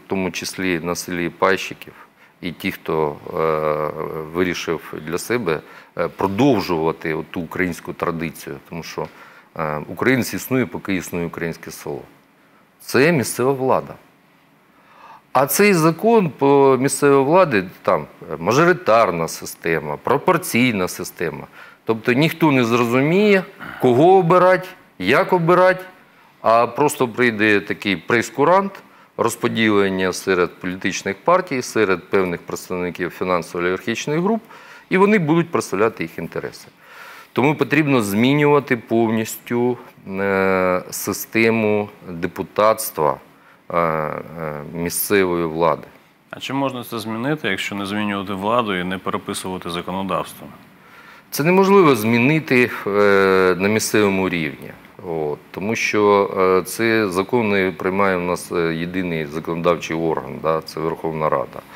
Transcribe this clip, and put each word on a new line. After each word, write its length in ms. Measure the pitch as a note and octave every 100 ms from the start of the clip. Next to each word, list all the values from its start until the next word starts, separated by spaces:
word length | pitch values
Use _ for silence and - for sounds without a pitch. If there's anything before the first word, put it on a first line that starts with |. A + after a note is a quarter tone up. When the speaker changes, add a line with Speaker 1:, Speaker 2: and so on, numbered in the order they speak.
| -
Speaker 1:
тому 240 | F#2+ F#2
числі 500 | - G#2 - F#2 E2+
на 120 | E2+
селі 340 | F2 - F2+ E2+
пайщиків, 640 | - F#2+ F#2+ - - - - - _ _ _
і 120 | F2+
ті, 200 | - F#2
хто, 440 | - - D#2+ D2+ D2+ -
е, 100 | E2 D#2+ D#2 D#2 D2+ D2+ D2+ E2 D#2+ D#2
вирішив 600 | E2+ F2+ E2 - D#2+ - F2 D2+
для 120 | F2+
себе, 420 | - A#2+ F2 D#2 - - - -
е, 100 | E2+
продовжувати 1080 | - G2 G2 C#3+ A2 F2+ E2 D#2+ D#2 E2+
оту 260 | D#2 D2+ F#2+
українську 520 | D#2+ - F2+ E2 -
традицію? 640 | D#2 E2 E2+ E2 C#2+ - C#2+ -
Тому 140 | E2
що, 240 | - - D#2 - - - _ -
е, 240 | D#2+ D2+ -
українець 460 | F#2+ G#2+ C3 -
існує, 320 | F#2+ - B2+ G#2
поки 280 | F2 -
існує 320 | F#2+ - F2+ E2+
українське 440 | E2 E2 D#2 -
село. 320 | - - C#2 C2 _ _ _ _ _ _ _
Це 320 | - A#2 D3+
місцева 400 | E3 A2 - B2+
влада. 420 | C3+ C3 F#2 C#2+ - _ _ _ _ _ _ _ _ _ - - - _
А 140 | B2+ C#3+
цей 280 | - G#3
закон 560 | F3+ D#3+ D#3+ G#3+ A#3 E3+
по 460 | - C#3 C#3+ C3+ C3
місцевій 440 | C3+ - C#3+ C#3
владі, 400 | C3+ F3+ F3 G#2+ F#2 -
там, 240 | - F2 C#2+ - E2+
е, 40 | D#2
мажоритарна 920 | E2+ B2+ E3+ F3 - A2+ G2+ E2+ D#2+
система, 680 | - - - E2+ D#2+ D2 D2
пропорційна 920 | - C#3 - E3 - A#2 B2+ G#2 F2+
система. 580 | - F2+ - E2 D2 C#2+ - - _
Тобто 280 | - A2+ A#2
ніхто 400 | B2 D#3+ - D#3+
не 120 | C3
зрозуміє, 800 | A#2 A#2+ A#2+ B2+ C#3+ F#3 G#3 G3 F3+ - - -
кого 360 | C3 A#2+ E3+ F#3+
обирать, 520 | E3+ F3+ F3+ F3+ F3+ - _ _
як 340 | F#2 D3 G3
обирать, 520 | F#3 E3 F3+ F#3 F3+ - - _ _ _ _
а 260 | A2 A2+ B2
просто 420 | - D3 - C3
прийде 520 | A2 B2 G#2+ G#2+ G#2
такий 360 | G2 F#2+ G#2 F2+
прейскурант, 760 | - A#2 A2 - C#3+ F#3+ G3 - - - _ -
розподілення 960 | A2 - A#2+ A2+ A2 G2+ G2 F#2+ F#2
серед 420 | F2+ - F2+ E2+
політичних 600 | - F#2 F#2+ G2 E2+ G2 F#2+
партій, 380 | - F3+ F3+ C3
серед 480 | - A#2+ G2+ F2+ -
певних 300 | G2+ F2+ E2+
представників 680 | - F2 - F#2 F2+ E2 E2+
фінансово-олігархічних 1080 | - F#2 F2 E2 F2+ F2 F#2 - A2+ - D3+
груп, 220 | F#3+ A3 - - - - _
і 80 | F3+
вони 200 | G3 G#3+
будуть 320 | D3+ E3 E3+
представляти 540 | A2+ - F#2+ A2+ -
їх 140 | D#3+ -
інтереси. 500 | E2 - - - - _ - - - - -
Тому 220 | - C3
потрібно 480 | C3 B2 D3 D3 C3
змінювати 720 | G2+ G2+ B2 D3 D3 D3 C#3+ A#2+
повністю, 1000 | - A2+ A2+ A2 A2 - - A#2+ B2 A#2+ - - -
е, 720 | F#2+ G2 F#2+ F#2+ F#2+ F#2 F#2 -
систему 1000 | - - G2 - A2+ A2+ A2+ G#2+ G#2 G#2 - F#2+
депутатства, 1080 | E2+ F2+ - F2 - G#2+ A2 - - D2+ C2+ - _ _ _ _
е, 80 | E2+
е, 420 | E2 D#2+ D2+ D2+ - E2 D#2+ D2 D2+
місцевої 720 | E2 E2+ - - G#2 F#2 F2
влади. 420 | E2+ D#2+ E2 C#2+ - - _ _ _
Speaker 2:
А 100 | -
чи 120 | -
можна 320 | C3+ C3+ B2
це 140 | A2+ A#2
змінити, 500 | G#2+ A2 C3 D3+ A2
якщо 260 | F#2+ -
не 120 | G2+ G2
змінювати 460 | G#2 G#2 G2+ F#2+
владу 420 | F#2+ G2+ A#2+ G#2+
і 100 | F#2
не 140 | F2+ F#2
переписувати 720 | G2 G2+ - F#2+ F#2+ F#2 F2
законодавство? 760 | F2 E2+ F#2 F#2+ E2 D#2 - C#2+ - - _ - - - - _
Speaker 1:
Це 140 | -
неможливо 520 | D3+ F#3 G3 G3+ E3 A#2+
змінити, 720 | A2 A#2+ B2+ D#3 - B2 A#2 - G#2
е, 40 | G2+ G#2 G2 F#2+ F#2+ F#2 F2
на 100 | G2
місцевому 600 | G#2+ - A2 G#2 F#2+ F#2
рівні. 420 | F2 D2+ C2+ - - - - G2
От. 320 | E2 D2+ C#2+ -
Тому 260 | - G2+ A2+
що, 540 | - G#2+ G#2 G2+ G2 G2
е, 240 | F#2 F#2
ці 440 | E2+ - A2+ A2 G#2
закони 640 | F2 F#2+ B2 G#2+ G2+ F#2
приймає 440 | E2 F#2 F#2+ G2 F#2
в 40 |
нас, 320 | F2 F2 -
е, 220 | F2 E2
єдиний 520 | E2 F2 F#2 F2+ E2 D2
законодавчий 720 | D#2 D#2+ E2+ E2+ E2 - E2
орган, 420 | E2 C#2+ C2 C#2
да, 180 | D#2+ D#2+
це 200 | - D#2
Верховна 480 | D#2+ D#2+ E2 D#2 D#2
Рада. 320 | D2 B1 - -